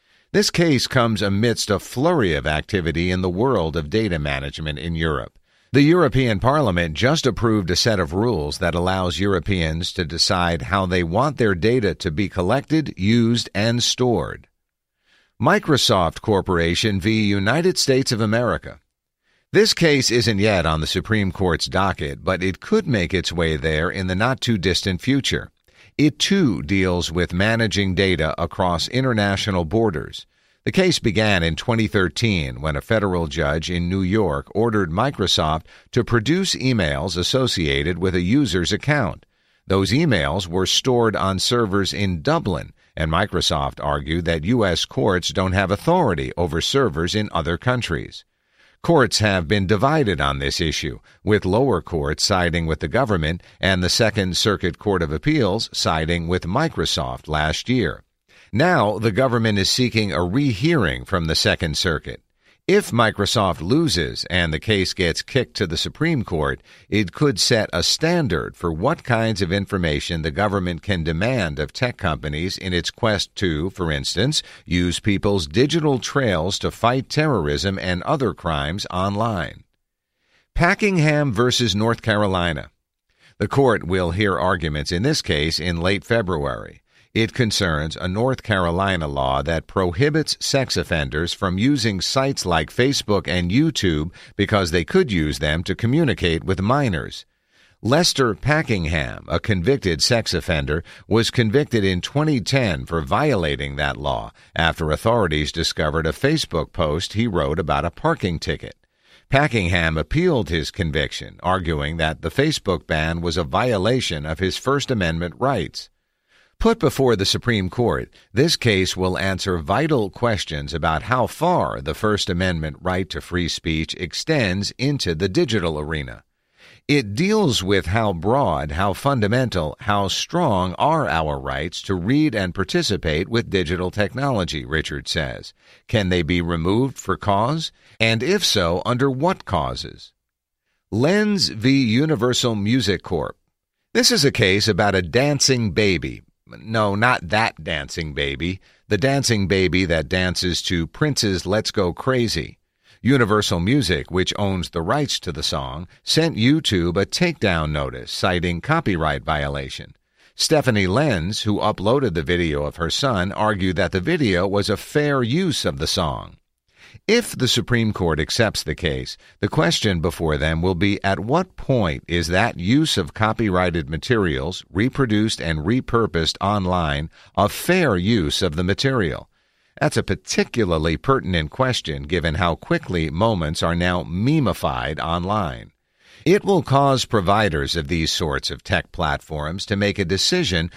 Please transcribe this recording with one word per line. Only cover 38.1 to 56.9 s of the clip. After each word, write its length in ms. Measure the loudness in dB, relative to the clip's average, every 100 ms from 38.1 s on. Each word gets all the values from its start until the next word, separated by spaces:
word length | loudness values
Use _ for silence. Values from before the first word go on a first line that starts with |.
a 60 | 0
user's 500 | 2 2 2 0 0
account. 540 | -2 0 0 -2 -6 _ _ _ _ 0
Those 240 | 0 2
emails 560 | 2 2 2 2 -2 -2
were 200 | -2 0
stored 500 | 0 2 2 2 2
on 220 | -2 -2
servers 560 | 0 0 2 0 -2
in 260 | -2 -2 0
Dublin, 520 | 0 0 -2 -4 -6 -18 _
and 160 | -4 0
Microsoft 720 | 0 0 0 0 0 -2 -4
argued 440 | -4 -2 -2 -2 0
that 180 | -2
U 220 | 0 2 2
S 180 | 0
courts 460 | -2 0 0 0 0
don't 220 | -2 0
have 180 | 0 0
authority 600 | 0 2 2 2 0 -4 -4
over 240 | -2 -2
servers 540 | 0 2 0 0 -2
in 160 | -2 -2
other 240 | -2 -2 -2
countries. 680 | -2 -2 -2 -6 -6 -16 _ _ _ _ _ _
Courts 360 | 2 4 4 4
have 300 | 2 2 2
been 180 | 0 2
divided 540 | 2 4 2 2 2
on 200 | 0 0
this 200 | -2 0
issue, 380 | -2 -2 -6 -10 _ _
with 220 | 2 2 4
lower 340 | 2 2 0
courts 420 | -2 -4 -2 -2
siding 440 | 0 2 2 0 -2
with 140 | -2
the 80 | -2
government 540 | -2 0 0 0 -4 -10 _
and 220 | 0 2
the 60 | 2
Second 480 | 2 2 2 -2 0
Circuit 420 | 0 0 -2 -2
Court 240 | -2 0
of 80 | 0
Appeals 600 | -2 0 2 2 0 -4
siding 560 | -4 -2 0 0 -2 0
with 140 | -2
Microsoft 880 | 0 -2 -2 -2 -2